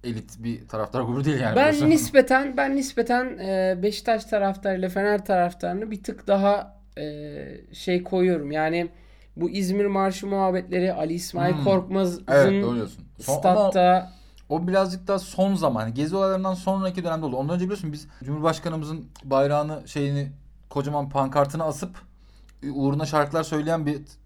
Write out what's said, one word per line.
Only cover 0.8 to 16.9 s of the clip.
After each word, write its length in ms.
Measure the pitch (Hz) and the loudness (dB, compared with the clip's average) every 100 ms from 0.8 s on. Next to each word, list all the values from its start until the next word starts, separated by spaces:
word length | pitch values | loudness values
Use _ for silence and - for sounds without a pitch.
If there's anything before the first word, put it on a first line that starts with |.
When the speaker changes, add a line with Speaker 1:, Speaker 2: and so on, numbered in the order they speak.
| 104 127 | -4 -2
Speaker 1:
grubu 220 | 117 123 | -2 0
değil 160 | 139 139 | 0 0
yani, 160 | 117 160 | 2 4
Speaker 2:
Ben 100 | 294 | 4
Speaker 1:
biliyorsun. 180 | 294 302 | 4 4
Speaker 2:
nispeten, 680 | 311 - 277 269 262 277 262 | 4 4 4 6 2 2 -2
ben 200 | 277 277 | 0 -2
nispeten, 640 | 269 - 233 247 254 208 | -2 -4 0 0 0 -6
e, 400 | 190 190 190 185 | -4 0 0 0
Beşiktaş 420 | 202 208 - 220 | -2 -2 -2 -2
taraftarıyla 640 | - 214 196 196 202 185 185 | 0 0 0 0 -4 -2 -2
Fener 360 | 185 208 208 | 0 0 0
taraftarını 680 | 202 185 175 175 175 185 214 | 2 2 2 -2 -6 -6 -6
bir 120 | 214 | -8
tık 240 | - 214 - | -10 -10 0
daha, 500 | 196 196 202 - - - - | 2 4 2 -2 -18 -20 -10
e, 360 | 147 151 147 147 139 - - | -10 -10 -12 -12 -14 -16 -18
şey 300 | - - 180 | -10 -2 0
koyuyorum. 500 | 180 185 180 170 143 | 0 2 2 2 -2
Yani 360 | 151 160 170 170 - - - - - | -2 0 0 -4 -8 -20 -20 -20 -4
bu 140 | 175 | -4
İzmir 360 | 202 185 202 202 | 0 0 2 2
Marşı 400 | 196 196 185 196 | 2 0 0 -4
muhabbetleri, 680 | 196 190 185 180 180 185 | 0 2 0 -2 0 0
Ali 220 | 170 156 | 0 -2
İsmail 400 | 175 - 170 175 | -4 -6 -2 0
Speaker 1:
Hmm. 100 | 156 | 2
Speaker 2:
Korkmaz'ın 600 | 143 190 185 190 185 175 - | 4 2 2 0 0 -2 4
Speaker 1:
Evet, 340 | 190 190 196 | 6 6 4
doğru 100 | 156 120 | 0 -2
diyorsun. 280 | 185 - - - | -6 -10 -20 -10
Son, 120 | - | -2
ama 80 | 120 190 202 196 | 2 4 4 4
Speaker 2:
statta 420 | 190 180 185 180 - - - - | 6 6 4 2 -18 -20 -20 -4
Speaker 1:
o 200 | 160 175 | -2 2
birazcık 400 | 190 190 185 - | 2 0 -4 -2
daha 100 | 196 | -2
son 360 | 185 - 190 | -2 0 0
zaman, 260 | 190 156 113 | 2 0 0
hani 140 | 113 | -4
Gezi 220 | 120 151 190 | -2 -2 0
olaylarından 380 | 190 190 190 | 0 0 -2
sonraki 500 | 185 - 190 190 | -2 -2 0 -2